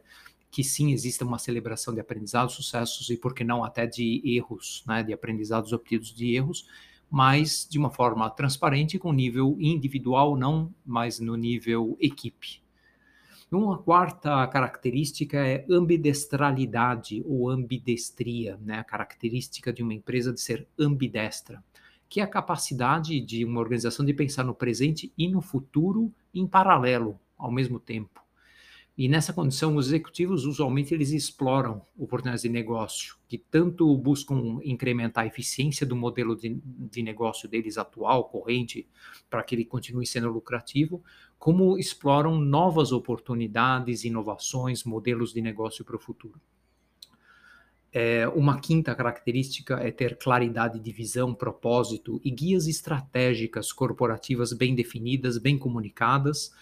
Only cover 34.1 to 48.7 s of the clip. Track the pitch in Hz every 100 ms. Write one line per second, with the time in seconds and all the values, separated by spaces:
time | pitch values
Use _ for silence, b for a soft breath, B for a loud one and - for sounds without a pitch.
34.1 | 139 - 135 117 120 151 120 131 120 117
35.1 | 113 110 - - - 147 139 135 123 120
36.1 | 120 117 110 113 127 131 127 - - 113
37.1 | 107 113 - 107 110 110 107 98 - 107
38.1 | 127 113 104 113 123 117 - - B B
39.1 | B _ 117 - 117 113 117 - 123 120
40.1 | 123 117 113 - 120 - 135 156 175 -
41.1 | B B B 156 180 185 190 - - 139
42.1 | 143 151 160 143 147 180 160 123 123 -
43.1 | 113 - 117 113 113 127 131 123 113 117
44.1 | 117 107 101 - 131 127 120 120 110 117
45.1 | 117 113 113 113 107 110 - 113 113 -
46.1 | - 110 - _ _ _ _ _ - -
47.1 | b b b b b b b _ 123 117
48.1 | 117 113 160 143 - -